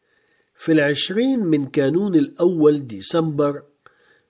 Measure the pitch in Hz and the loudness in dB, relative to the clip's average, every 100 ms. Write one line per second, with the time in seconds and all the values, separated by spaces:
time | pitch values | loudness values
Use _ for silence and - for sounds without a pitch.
0 | _ _ _ _ _ - - 156 143 143 | _ _ _ _ _ -12 0 0 0 -2
1 | - 196 262 262 185 151 135 151 135 165 | -4 -2 0 0 0 0 0 -2 0 0
2 | 208 165 139 - 175 170 151 147 131 101 | 2 0 0 0 0 4 4 2 -2 -12
3 | - 170 160 143 143 143 - _ _ _ | -4 -2 -2 -2 -2 -2 -12 _ _ _
4 | _ _ _ | _ _ _